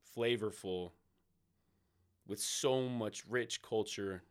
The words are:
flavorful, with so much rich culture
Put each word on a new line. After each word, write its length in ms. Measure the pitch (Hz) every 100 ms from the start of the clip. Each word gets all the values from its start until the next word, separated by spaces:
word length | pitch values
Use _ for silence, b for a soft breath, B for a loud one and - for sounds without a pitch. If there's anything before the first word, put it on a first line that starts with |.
| - -
flavorful, 720 | 117 120 107 - 98 92 90 - _ _ _ _ _ _ _ _ _ _ _ _ -
with 140 | 101
so 420 | - - 139 131
much 420 | 127 123 107 - -
rich 340 | 120 117 -
culture 600 | - 110 104 - 98 92 -